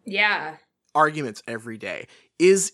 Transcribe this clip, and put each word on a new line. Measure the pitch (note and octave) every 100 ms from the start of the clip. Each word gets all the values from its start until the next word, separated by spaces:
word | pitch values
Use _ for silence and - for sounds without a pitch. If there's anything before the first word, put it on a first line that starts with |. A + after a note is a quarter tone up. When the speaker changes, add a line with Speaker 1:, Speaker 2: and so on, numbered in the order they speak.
| -
Speaker 1:
Yeah. | G3 G#3 F3+ D#3 D#3 _ _ _ D3
Speaker 2:
Arguments | D#3 D3+ B2+ G#2 -
every | A2+ A#2 A2
day. | G2 D#2+ - _ _ -
Is, | F3+ G3 -